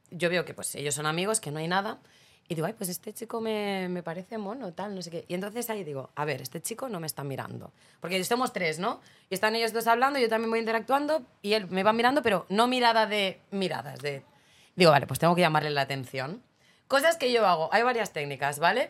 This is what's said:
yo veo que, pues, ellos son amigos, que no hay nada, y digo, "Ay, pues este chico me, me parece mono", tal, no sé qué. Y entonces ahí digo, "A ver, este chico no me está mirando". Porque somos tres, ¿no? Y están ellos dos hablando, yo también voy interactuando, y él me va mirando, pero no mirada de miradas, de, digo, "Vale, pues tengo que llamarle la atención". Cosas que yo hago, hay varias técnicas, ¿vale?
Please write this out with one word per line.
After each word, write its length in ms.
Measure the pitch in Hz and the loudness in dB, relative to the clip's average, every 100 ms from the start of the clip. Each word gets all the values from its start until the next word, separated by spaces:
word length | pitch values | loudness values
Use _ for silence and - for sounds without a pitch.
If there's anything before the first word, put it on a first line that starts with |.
| _ | _
yo 180 | 175 170 | -4 -2
veo 140 | 175 - | -2 -4
que, 80 | |
pues, 200 | - - - | -8 -10 -6
ellos 200 | 143 143 | -6 -4
son 100 | 151 | -2
amigos, 340 | 160 196 214 | -2 -2 -2
que 120 | 147 | -4
no 80 | 151 | -6
hay 80 | 160 | -2
nada, 320 | 185 208 269 _ _ _ _ _ | -2 -2 -10 _ _ _ _ _
y 80 | 165 | -4
digo, 100 | 165 | -4
"Ay, 80 | |
pues 160 | 220 185 | -4 -8
este 240 | 180 - | -8 -12
chico 280 | 208 220 233 | -14 -10 -6
me, 460 | 220 214 208 196 180 | -4 -2 -2 -4 -4
me 120 | 180 | -6
parece 380 | 170 165 185 220 | -6 -10 -10 -10
mono", 340 | 196 254 208 | -8 -8 -10
tal, 220 | 165 202 190 | -8 -8 -8
no 60 | |
sé 80 | 175 | -10
qué. 120 | 165 - | -12 -8
Y 80 | 180 | -6
entonces 340 | 202 220 233 | -6 -8 -6
ahí 140 | 214 | -6
digo, 260 | 156 135 127 - | -6 -8 -10 -6
"A 100 | 151 | -4
ver, 160 | 131 | -4
este 180 | 131 170 | -6 -10
chico 280 | - 156 262 | -8 -8 -6
no 100 | 190 | -6
me 60 | 156 | -8
está 180 | - | -8
mirando". 480 | 143 127 - 120 - _ _ _ | -8 -6 -8 -12 -14 _ _ _
Porque 220 | 170 185 | -4 -2
somos 280 | 185 240 254 | 0 0 0
tres, 260 | 208 170 156 | 0 -2 0
¿no? 220 | 202 277 - _ _ | -2 -4 -12 _ _
Y 60 | 190 | 0
están 200 | 214 226 | 0 2
ellos 160 | 226 | 0
dos 140 | 220 226 | 0 2
hablando, 320 | 233 269 277 | 4 4 2
yo 100 | 233 | 2
también 200 | 220 226 | 2 0
voy 100 | 226 | -2
interactuando, 600 | 226 226 214 277 294 311 247 _ | 0 -2 0 0 2 -2 -4 _
y 100 | 202 | -2
él 140 | 214 180 | 0 0
me 140 | 185 | 2
va 100 | 196 | 4
mirando, 300 | 226 240 285 | 4 4 4
pero 240 | 240 185 - | 2 0 0
no 160 | 196 247 | 2 2
mirada 380 | 254 240 226 214 | 4 4 4 2
de 340 | 208 190 - _ | 2 0 -4 _
miradas, 480 | 202 185 180 143 131 | -4 -2 -4 -8 -8
de, 240 | 143 139 - _ _ _ _ - | -8 -8 -12 _ _ _ _ 6
digo, 140 | 170 | 8
"Vale, 160 | 143 - | 8 4
pues 140 | 131 | 2
tengo 160 | 165 175 | 4 6
que 60 | |
llamarle 280 | 170 156 151 | 6 4 2
la 120 | 143 | -2
atención". 600 | 135 139 123 131 131 214 _ _ _ _ _ | -2 -4 -6 -6 -6 -8 _ _ _ _ _
Cosas 300 | 269 320 330 | 4 4 2
que 140 | 247 | 2
yo 140 | 233 202 | 4 4
hago, 240 | 165 160 | 4 2
hay 120 | 202 | 2
varias 300 | 240 240 196 | 2 0 -2
técnicas, 440 | 160 143 135 143 143 | -4 -6 -2 -2 2
¿vale? 320 | 170 214 320 | 2 2 -2